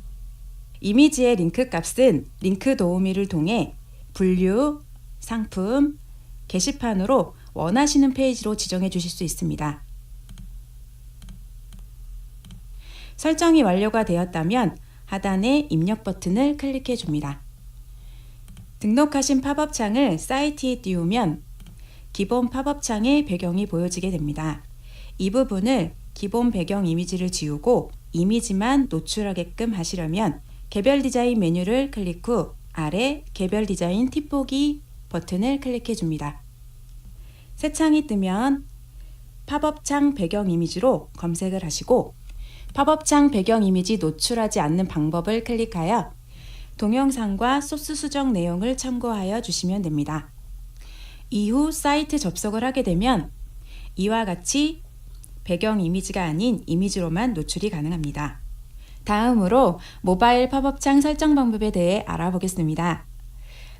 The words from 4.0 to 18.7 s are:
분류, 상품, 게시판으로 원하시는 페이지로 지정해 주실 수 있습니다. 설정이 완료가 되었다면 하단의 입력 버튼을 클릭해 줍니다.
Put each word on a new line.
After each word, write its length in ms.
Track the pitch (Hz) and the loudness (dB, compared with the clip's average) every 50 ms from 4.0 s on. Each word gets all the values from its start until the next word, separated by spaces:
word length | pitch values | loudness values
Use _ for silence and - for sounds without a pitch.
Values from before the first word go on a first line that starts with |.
| - - | -18 -10
분류, 680 | - - 190 185 185 180 185 185 196 240 285 294 294 294 - - - - - - - - | -2 0 2 4 4 4 4 4 4 4 2 2 0 -4 -8 -16 -20 -18 -18 -18 -16 -12
상품, 800 | - - 226 226 214 - - 190 185 208 247 285 285 302 294 - - - - - - - - - - - | -8 -6 -4 -4 -4 -4 -4 -4 -2 2 4 4 4 2 2 -2 -12 -18 -20 -20 -18 -18 -18 -16 -8 -4
게시판으로 880 | - 185 190 285 277 - 247 233 214 185 185 214 269 240 165 - - - - - - | -2 0 0 0 -2 -2 -2 0 0 2 2 4 4 4 2 0 -4 -16 -18 -12 -6
원하시는 600 | - 151 170 202 262 294 285 - 277 277 262 262 | -4 -2 2 4 4 4 6 6 6 6 6 4
페이지로 420 | 269 269 262 240 214 - 214 214 | 2 2 2 0 0 -2 -4 -4
지정해 340 | 214 - - 190 180 190 190 | -4 -4 -4 -2 -2 0 0
주실 220 | 185 180 170 175 | 0 -2 -4 -4
수 100 | - - | -4 -4
있습니다. 580 | 185 156 - - 175 160 151 - 151 151 151 - - - - - - - - - - - - - - - - - - - - - - - - - - - - - - - - - - - - - - - - - - - - - - - - - - - - - - - - - - - - - - - - - - - - | -4 -4 -4 -4 -4 -4 -2 -2 -4 -4 -6 -6 -12 -16 -16 -16 -18 -18 -18 -18 -18 -16 -16 -16 -14 -14 -14 -16 -16 -18 -20 -20 -20 -20 -20 -20 -20 -20 -20 -18 -16 -16 -16 -16 -16 -18 -18 -18 -18 -16 -16 -16 -16 -16 -18 -16 -16 -14 -14 -14 -14 -16 -18 -18 -18 -18 -18 -16 -16 -16 -16 -16 -16 -16 -16 -16 -16 -16 -8
설정이 460 | - - 311 311 320 349 339 320 311 | -2 0 2 2 4 6 6 8 8
완료가 420 | 247 190 180 190 208 214 220 226 214 | 8 6 4 4 2 2 2 2 2
되었다면 720 | - 170 170 185 180 180 165 160 170 226 254 226 160 - - - - - - - | 2 2 2 0 0 -2 -2 0 2 2 2 2 2 0 -4 -12 -20 -20 -20 -12
하단의 600 | - 196 196 190 196 190 190 208 247 277 294 294 - | -8 -6 -4 -2 0 0 2 4 4 4 2 2 2
입력 360 | 165 160 165 196 220 - - | 0 2 2 2 0 -2 -4
버튼을 520 | 196 185 - - 180 185 233 269 294 294 | -6 -6 -4 -2 0 2 4 4 2 2
클릭해 400 | 294 277 277 262 262 262 254 240 | 0 -2 -4 -4 -4 -4 -4 -4
줍니다. 460 | 226 - 160 147 147 147 143 139 - - - - - - - - - - - - - - - - - - - - - - - - - - - | -4 -2 -2 -2 -2 -2 -4 -6 -8 -12 -18 -18 -18 -18 -18 -18 -18 -18 -18 -18 -18 -18 -18 -18 -18 -20 -20 -20 -18 -18 -18 -18 -18 -18 -18